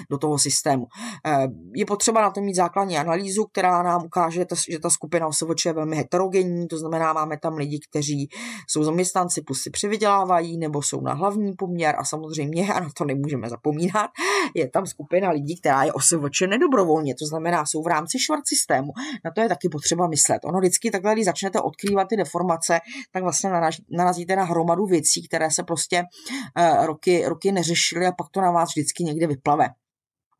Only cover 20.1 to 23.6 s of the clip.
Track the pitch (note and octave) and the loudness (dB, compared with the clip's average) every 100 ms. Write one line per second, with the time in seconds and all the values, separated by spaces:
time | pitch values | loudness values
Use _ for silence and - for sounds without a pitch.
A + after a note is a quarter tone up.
20.1 | D3 - - - F#3 F3+ - A3+ G3 G3+ | 2 2 2 0 2 2 2 0 0 2
21.1 | A3 F#3 E3 F#3+ G3+ - - G3+ G3+ F#3+ | 2 2 0 -2 -2 -2 -4 0 2 2
22.1 | D#4+ - - F3+ E3 - E3+ - C#4 - | 0 0 0 0 0 0 0 -2 -14 -10
23.1 | F#3 F3+ - G3 F3 | -4 -2 -2 0 0